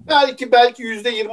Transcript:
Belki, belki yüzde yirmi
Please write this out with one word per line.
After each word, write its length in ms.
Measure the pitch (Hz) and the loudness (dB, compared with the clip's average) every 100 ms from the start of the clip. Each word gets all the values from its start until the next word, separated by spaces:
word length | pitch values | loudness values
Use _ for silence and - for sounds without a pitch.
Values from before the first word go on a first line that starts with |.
| - | -2
Belki, 420 | 302 269 254 240 | 0 0 -2 2
belki 320 | 240 247 240 | 4 4 0
yüzde 260 | 226 214 240 | -12 -8 -6
yirmi 220 | 220 214 | -6 -2